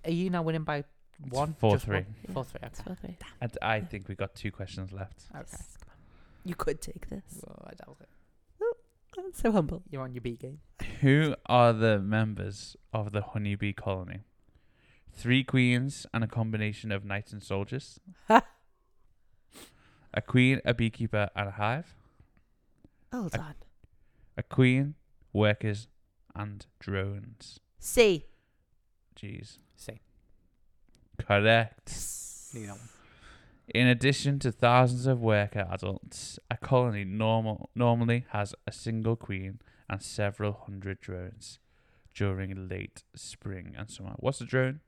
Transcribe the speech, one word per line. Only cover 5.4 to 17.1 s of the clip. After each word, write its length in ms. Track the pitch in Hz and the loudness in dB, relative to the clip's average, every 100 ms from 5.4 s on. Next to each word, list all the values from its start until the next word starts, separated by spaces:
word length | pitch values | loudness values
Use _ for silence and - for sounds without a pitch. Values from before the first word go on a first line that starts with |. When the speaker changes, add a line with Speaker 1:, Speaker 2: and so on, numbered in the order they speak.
| - | -16
Speaker 3:
Yes, 240 | - - - | -16 -16 -20
come 100 | - | -20
on. 60 | - - - - - | -20 -20 -20 -20 -14
You 100 | 180 | -12
could 260 | 170 - 151 | -4 -4 -4
take 280 | - - - | -10 -12 -10
this. 140 | - - - - | -12 -12 -16 -16
Speaker 1:
Well, 180 | - - | -18 -20
I 80 | |
doubt 220 | - - 135 | -20 -20 -20
it. 80 | - _ _ _ _ _ | -20 _ _ _ _ _
Speaker 3:
Oh, 120 | 466 466 _ _ _ - | -4 -4 _ _ _ -12
I'm 140 | 370 | -12
so 180 | - 233 | -2 2
humble. 300 | 208 156 170 - | 2 0 -6 -10
Speaker 1:
You're 120 | 139 | -10
on 120 | 131 | -8
your 60 | 123 | -8
B 140 | 117 117 | -8 -8
game. 240 | 131 147 - - - - | -12 -14 -20 -10 -10 2
Speaker 2:
Who 340 | 135 143 156 - - | 6 6 6 0 4
are 260 | 123 120 | 6 8
the 260 | 110 113 104 | 6 4 4
members 760 | 98 110 110 101 95 98 - - _ | 2 0 0 -2 -8 -10 -16 -18 _
of 200 | 110 104 | -6 -4
the 100 | 104 | -4
honeybee 500 | 101 110 104 101 104 | -4 -6 -4 -2 -4
colony? 480 | 98 - 92 90 90 - _ _ _ _ _ _ _ - | -4 -4 -6 -6 -14 -16 _ _ _ _ _ _ _ -20
Three 300 | - 120 131 | -6 4 4
queens 640 | 131 131 123 123 135 - - | 4 4 6 4 0 -6 -6
and 80 | 117 | -2
a 60 | 110 | -2
combination 640 | 117 110 110 107 107 110 | -2 -2 0 -2 -4 -4
of 120 | 98 | -4
knights 280 | 98 | -4